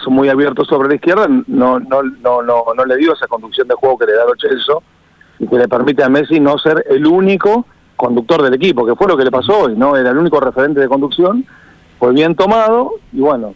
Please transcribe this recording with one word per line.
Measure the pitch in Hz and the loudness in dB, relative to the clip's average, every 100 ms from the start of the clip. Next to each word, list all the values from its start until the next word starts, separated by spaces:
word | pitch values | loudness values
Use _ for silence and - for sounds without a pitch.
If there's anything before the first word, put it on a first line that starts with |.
| 135 | 0
muy | 131 139 | 0 2
abierto | 135 143 131 143 | 2 0 -2 -2
sobre | 143 135 | 0 0
la | 143 | 0
izquierda, | 170 190 190 | 0 0 2
no, | 127 123 131 127 127 | 0 0 0 0 0
no, | 127 135 | -2 -2
no, | 131 131 123 123 | -4 -4 -2 -2
no, | 120 120 117 120 | 0 -2 -2 -2
no | 131 | 0
le | 127 | 0
dio | 160 | 0
esa | 156 131 | -2 -4
conducción | 117 110 123 123 | -8 -6 -6 -4
de | 120 | 0
juego | 135 123 | 0 0
que | 113 | 0
le | |
da | 110 120 | 2 0
Lo | 120 | -2
Celso | 147 131 113 156 - _ _ _ _ - | -2 -4 -4 -4 -6 _ _ _ _ -10
y | 107 | -2
que | 123 | 0
le | 120 | 0
permite | 123 131 143 | 0 0 0
a | 135 | 2
Messi | 143 147 156 | 0 0 2
no | 143 147 | 2 0
ser | 160 156 151 | 0 0 0
el | 139 151 | 0 2
único | 180 190 190 208 226 - _ _ - | 2 2 0 0 0 -4 _ _ -6
conductor | 127 120 113 165 | -2 -2 0 0
del | 135 131 | 2 2
equipo, | 185 127 113 | 0 0 0
que | 117 | 0
fue | 196 | 0
lo | 156 | 2
que | 131 | 0
le | |
pasó | 127 123 208 143 | 0 0 2 2
hoy, | 110 | 0
¿no? | 135 139 | 0 2
Era | 127 | 0
el | 135 | 0
único | 170 147 | 2 0
referente | 127 127 143 143 | 0 0 0 0
de | 131 | 0
conducción, | 139 139 143 180 233 262 - - - _ - | 0 -2 0 0 0 -6 -12 -20 -20 _ -2
fue | 123 | 0
bien | 135 165 | 2 0
tomado | 165 190 226 220 233 269 440 - | 0 2 2 2 0 -2 -8 -10
y, | 254 | -2
bueno, | 285 269 107 | 0 -2 -6